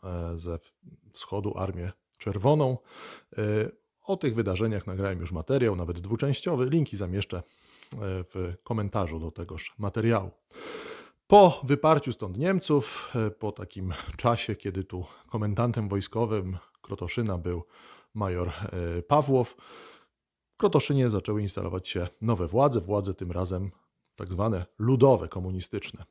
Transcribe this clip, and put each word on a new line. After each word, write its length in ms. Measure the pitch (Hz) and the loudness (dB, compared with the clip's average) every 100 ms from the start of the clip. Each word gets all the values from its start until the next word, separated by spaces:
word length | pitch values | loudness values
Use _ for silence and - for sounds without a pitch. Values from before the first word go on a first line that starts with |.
e, 360 | 95 87 85 85 | -8 -6 -6 -6
ze 200 | 87 85 | -6 -8
w-, 120 | - _ - - _ | -10 _ -20 -20 _
wschodu 440 | - - 101 101 92 | -16 -8 -4 -4 -4
Armię 340 | 95 87 90 - _ - | -4 -4 -8 -10 _ -10
Czerwoną. 600 | - 98 117 156 131 127 _ - - - _ - | -6 2 4 6 4 0 _ -20 -18 -20 _ -4
E, 460 | 104 107 110 - _ _ | 0 0 0 -6 _ _
o 140 | - 190 | -6 -2
tych 180 | 143 113 | 0 0
wydarzeniach 520 | 101 92 113 104 92 | 0 2 0 -2 -4
nagrałem 320 | 95 98 90 | -2 -2 -2
już 120 | 85 | -4
materiał, 440 | 85 - 135 117 92 | -6 0 2 2 2
nawet 240 | 85 85 | -2 -4
dwuczęściowy. 680 | 92 113 139 135 180 143 127 | -4 -2 0 0 0 0 2
Linki 320 | 165 143 101 | 2 0 -2
zamieszczę, 400 | 92 95 - 90 | -2 -2 -2 -6
e, 60 | - _ - - - - | -10 _ -20 -20 -16 -8
w 520 | 101 92 90 95 87 87 | -6 -6 -6 -6 -6 -6
komentarzu 560 | - 113 101 107 87 80 | -4 -2 0 -2 -2 -4
do 120 | 82 | -8
tegoż 440 | - 85 80 - - | -10 -10 -10 -12 -6
materiału. 540 | 104 113 113 113 95 - _ - - - - - - _ - | -4 0 2 2 0 -14 _ -18 -14 -12 -12 -16 -20 _ 8
Po 340 | 208 185 135 | 10 10 6
wyparciu 480 | 127 143 151 151 131 | 0 4 6 4 2
stąd 260 | 110 98 92 | -6 -6 -2
Niemców, 760 | 170 190 - 147 - - - 123 | 0 0 4 2 2 -8 -6 -2
e, 160 | 107 | -2
po 200 | - 104 | -2 -6
takim 420 | - 101 98 92 82 - - | -6 -12 -8 -6 -6 -8 -2
czasie, 380 | 120 117 - 104 | 0 2 -2 -4
kiedy 280 | 101 92 | -4 -6
tu 220 | 95 90 90 - - | -6 -8 -10 -14 -8
komendantem 640 | 113 107 101 120 113 101 | -4 0 2 0 0 0
wojskowym 680 | 101 - 113 113 107 92 92 _ _ | -2 -2 -2 0 0 -4 -8 _ _
Krotoszyna 560 | - 98 87 - 110 90 | -12 -8 -6 -2 -2 -2
był 260 | 87 87 - - - - _ | -4 -6 -8 -18 -20 -20 _
major, 360 | 110 98 90 87 | -4 -2 -2 -4
e, 520 | - 101 90 85 87 | -4 -8 -6 -4 -4
Pawłow, 540 | - 147 139 131 120 - - - - - _ _ _ _ _ | 2 2 4 2 2 -6 -20 -20 -20 -20 _ _ _ _ _
w 40 | - | 0
Krotoszynie 520 | 202 156 - 139 123 | 2 2 2 2 2
zaczęły 320 | 104 98 107 | 2 0 -2
instalować 460 | 101 - 92 92 - | -2 -4 -4 -6 -4
się 200 | 92 87 - | -4 -4 -4
nowe 260 | 110 104 85 | -2 0 2
władze, 340 | 104 143 117 | 4 4 2
władze 320 | 90 104 98 | 0 -2 -2
tym 180 | 90 90 | -6 -6
razem 400 | 87 92 92 98 - _ _ _ - | -4 -2 -4 -6 -10 _ _ _ -12
tak 120 | 95 | -8
zwane 340 | 90 110 95 90 - | -2 0 0 -6 -4
ludowe, 480 | 110 131 139 113 80 | 2 6 8 6 2
komunistyczne. 800 | 92 92 92 - 104 - - 95 | -6 -6 -6 -6 -8 -10 -16 -18